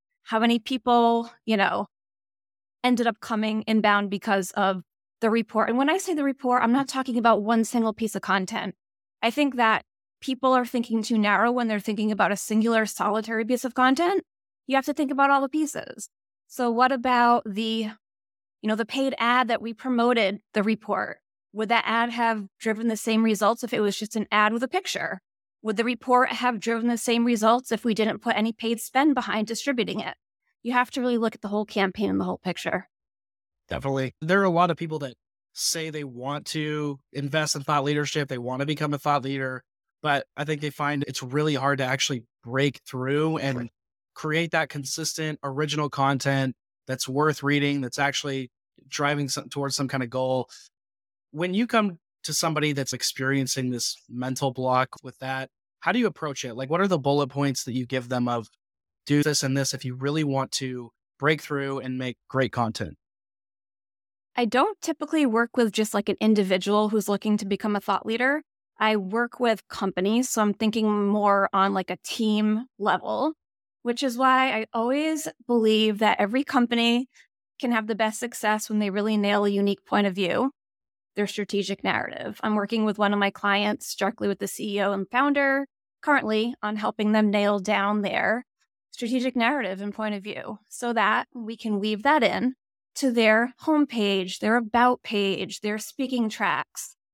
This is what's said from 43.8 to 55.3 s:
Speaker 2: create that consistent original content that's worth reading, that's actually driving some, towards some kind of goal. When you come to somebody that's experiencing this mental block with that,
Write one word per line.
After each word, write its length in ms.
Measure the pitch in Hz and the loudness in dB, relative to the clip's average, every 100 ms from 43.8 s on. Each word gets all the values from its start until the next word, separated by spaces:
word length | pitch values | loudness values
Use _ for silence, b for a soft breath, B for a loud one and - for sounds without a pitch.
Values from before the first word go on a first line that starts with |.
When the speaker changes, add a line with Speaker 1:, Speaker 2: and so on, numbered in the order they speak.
| _ _ _ | _ _ _
Speaker 2:
create 360 | - 156 156 170 | -10 -4 -2 0
that 180 | 165 151 | 0 -2
consistent 680 | 147 135 - 156 - 156 151 | -4 -8 -6 -6 -6 -6 -6
original 460 | 139 135 151 147 147 | -6 -4 -2 -2 -2
content 680 | - 135 135 139 135 135 - _ _ - | 0 2 2 2 0 0 -4 _ _ -10
that's 220 | 131 - | -8 -4
worth 340 | 131 151 143 | 0 0 0
reading, 380 | 139 143 143 143 | 0 2 2 0
that's 180 | 127 - | -4 -2
actually 520 | 143 139 147 135 127 _ _ _ 135 | -2 -2 -6 -6 -8 _ _ _ -12
driving 400 | - 143 147 143 | -4 -2 0 -2
some, 200 | - 120 | -6 -8
towards 260 | - 139 135 | -6 -4 -2
some 120 | 135 | -4
kind 140 | 139 | -4
of 80 | 123 | -4
goal. 400 | 127 131 131 120 B B _ _ _ _ _ _ | -4 -2 -2 -4 B B _ _ _ _ _ _
When 240 | 151 180 | -6 -2
you 120 | 185 233 | 0 0
come 320 | 233 208 170 _ _ | 2 2 -2 _ _
to 100 | - | -8
somebody 380 | 151 170 156 151 | -2 -2 0 0
that's 200 | 143 135 | 0 -4
experiencing 800 | 127 - - 135 139 131 - 127 | -4 -6 -4 0 0 0 -2 -2
this 260 | 123 - - - | -2 -6 -8 -10
mental 460 | 120 127 127 139 | -8 -6 -2 -4
block 440 | 127 127 127 131 - | -2 0 2 0 -4
with 160 | 131 - | -18 -12
that, 280 | 131 | -8